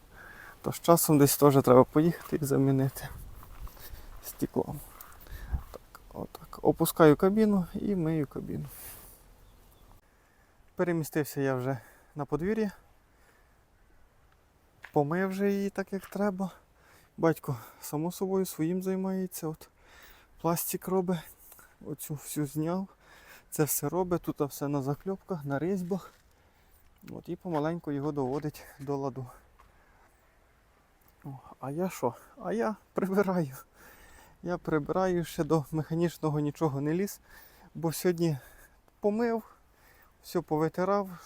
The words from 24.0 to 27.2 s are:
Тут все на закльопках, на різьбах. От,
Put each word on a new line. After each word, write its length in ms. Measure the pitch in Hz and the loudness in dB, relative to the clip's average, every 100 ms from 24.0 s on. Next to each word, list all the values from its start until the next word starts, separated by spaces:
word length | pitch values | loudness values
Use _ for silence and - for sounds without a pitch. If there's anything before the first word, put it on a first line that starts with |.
| 180 170 | 0 -2
Тут 180 | - - | -2 -2
все 280 | 143 - 143 | -4 -2 -2
на 140 | 143 | 0
закльопках, 600 | 131 143 190 190 - 175 | 0 -4 -4 -6 -6 -6
на 140 | 139 139 | -4 -2
різьбах. 540 | 165 196 175 190 - - _ _ _ _ _ _ - _ - | -2 -2 -2 -4 -6 -20 _ _ _ _ _ _ -20 _ -16
От, 180 | - | -14